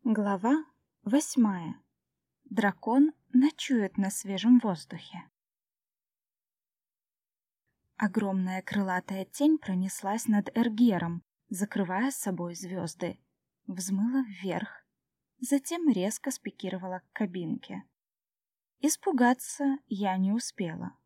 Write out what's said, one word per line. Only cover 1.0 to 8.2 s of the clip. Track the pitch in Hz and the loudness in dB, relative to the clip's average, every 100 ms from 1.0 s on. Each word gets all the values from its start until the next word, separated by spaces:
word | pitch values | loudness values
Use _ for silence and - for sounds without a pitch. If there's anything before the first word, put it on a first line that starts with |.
восьмая. | - 269 - - 214 185 165 - _ _ _ _ _ _ | 0 0 2 2 2 2 -8 -12 _ _ _ _ _ _
Дракон | - 196 208 - - 254 302 - _ | -6 0 0 0 0 4 4 2 _
ночует | 247 285 - - 247 196 - | 4 4 2 -2 0 0 0
на | 196 | -2
свежем | - 196 196 214 247 | -4 -6 0 6 6
воздухе. | 233 165 - 165 - 175 - _ _ _ _ _ _ _ _ _ _ _ _ _ _ _ _ _ _ _ _ _ _ _ _ _ _ _ | 6 -4 -6 -14 -12 -16 -18 _ _ _ _ _ _ _ _ _ _ _ _ _ _ _ _ _ _ _ _ _ _ _ _ _ _ _
Огромная | 214 202 | 0 0